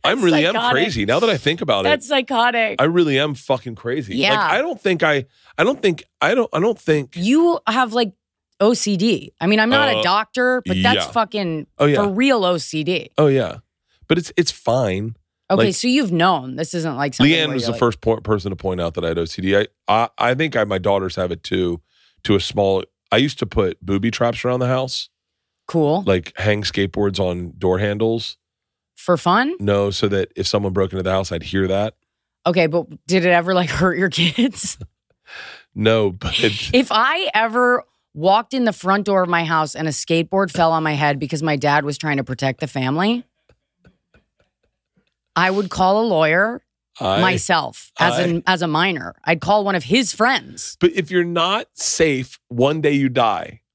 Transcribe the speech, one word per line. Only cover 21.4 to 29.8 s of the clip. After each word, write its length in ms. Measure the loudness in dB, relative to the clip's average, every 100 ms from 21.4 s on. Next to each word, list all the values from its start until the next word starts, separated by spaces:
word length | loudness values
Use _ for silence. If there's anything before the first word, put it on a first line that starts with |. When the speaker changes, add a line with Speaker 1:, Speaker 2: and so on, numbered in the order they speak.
Speaker 1:
too, 380 | -4 -2 -2 -4 _ _ _ _
to 120 | 0 0
a 40 |
small, 440 | 0 0 0 0 -4 _ _
I 60 | 0
used 220 | 0 -4
to 60 | -4
put 360 | 0 -2 -4
booby 280 | -4 -2 0
traps 320 | 0 -2 0 -2
around 140 | -2
the 80 | 0
house. 420 | -2 -2 -8 -10 _ _ _ _ _ -4
Speaker 2:
Cool. 360 | 0 2 2 2
Speaker 1:
Like, 280 | 0 -2 -4
hang 240 | -2 -2
skateboards 580 | -2 -2 -2 0 -2 0
on 340 | -2 -4 -8 -4
door 220 | 0 0
handles. 580 | 0 0 -2 -2 -6 -14 _ _ _ _ _ -10
Speaker 2:
For 200 | -2 0
fun? 380 | 4 2 2 -2
Speaker 1:
No, 320 | 0 2